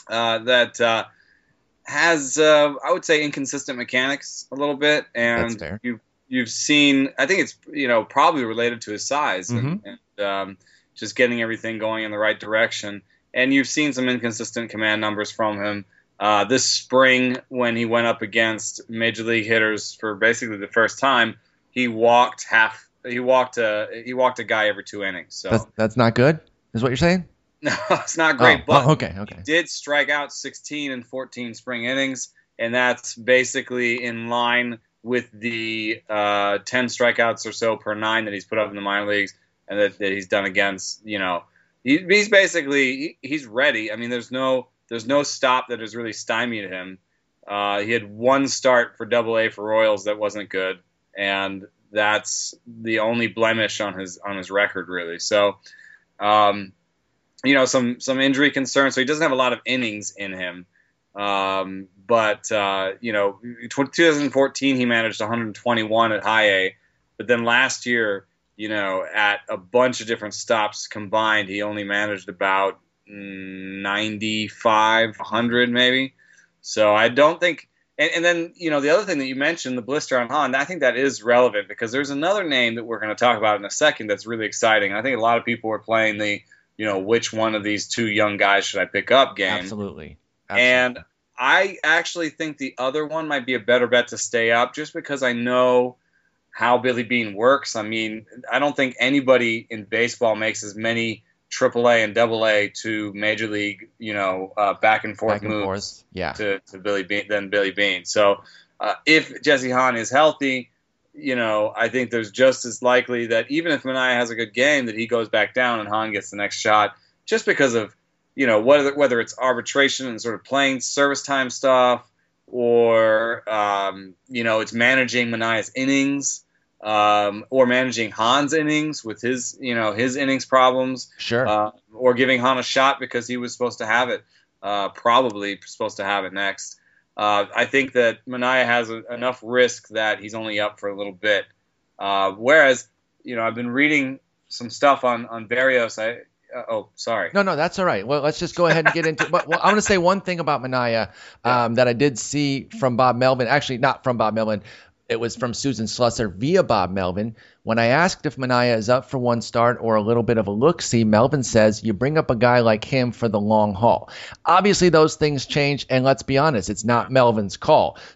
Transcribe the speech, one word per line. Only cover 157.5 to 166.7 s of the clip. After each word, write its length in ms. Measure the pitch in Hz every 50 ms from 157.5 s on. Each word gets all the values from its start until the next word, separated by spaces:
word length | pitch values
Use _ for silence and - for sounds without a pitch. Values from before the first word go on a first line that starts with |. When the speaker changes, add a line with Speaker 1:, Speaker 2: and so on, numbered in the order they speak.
| _ _ _
Speaker 2:
When 160 | 110 113 117
I 80 | 117 117
asked 380 | 127 151 170 185 - - -
if 100 | 151 -
Manaea 400 | 135 131 127 127 123 123 123 117
is 140 | 110 104 110
up 200 | 123 131 131 -
for 80 | - 131
one 240 | 123 120 120 117
start 360 | 113 - - 120 117 120 123 -
or 160 | - 113 110
a 60 | 107
little 220 | 101 110 117 120 113
bit 140 | 95 120 113
of 100 | 101 101
a 40 |
look-see, 540 | 101 107 127 160 175 - - - - 117 113
Melvin 380 | 107 107 107 120 131 147 143 120
says, 380 | - - 113 107 110 101 -
"You 120 | 104 110 107
bring 240 | 92 123 139 156 160
up 120 | 151 -
a 60 | 131
guy 240 | 110 120 123 123 123
like 240 | 117 113 110 107 -
him 300 | - 139 135 123 120 107
for 160 | - 120 113
the 100 | 101 104
long 340 | 104 104 110 107 107 104 98
haul." 360 | 92 113 117 92 - - - - - - - - - _
Obviously, 440 | - 165 185 190 208 185 - 180 180
those 260 | 156 160 156 151 -
things 300 | - 156 151 147 131 -
change, 400 | - - 151 143 143 143 127 - -
and 140 | 127 131 123
let's 200 | 135 135 - -
be 140 | - 135 135
honest, 320 | 147 160 143 107 92
it's 140 | -